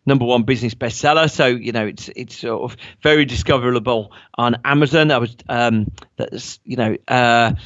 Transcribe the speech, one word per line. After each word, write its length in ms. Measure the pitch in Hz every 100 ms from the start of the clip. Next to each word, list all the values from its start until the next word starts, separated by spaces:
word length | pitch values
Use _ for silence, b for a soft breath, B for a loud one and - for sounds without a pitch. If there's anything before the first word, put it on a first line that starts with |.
| -
number 180 | 139
one 200 | 120 123
business 300 | 120 120 117
bestseller. 560 | 107 117 - 147 151 156
So, 180 | - 131
you 260 | 123 107
know, 120 | 117 107
it's, 240 | - - -
it's 220 | 120 -
sort 340 | 123 113 123
of 60 | - B B
very 240 | 151 151 139
discoverable 880 | 123 - 139 123 120 113 117 107 B B -
on 260 | 120 117
Amazon. 480 | 139 143 143 160 156
I 60 | 127
was, 180 | 117 - -
um, 420 | 120 120 113 104 - - -
that's, 460 | - 113 - -
you 140 | - 123
know, 180 | 110 104 -
uh, 440 | 127 120 117 117 110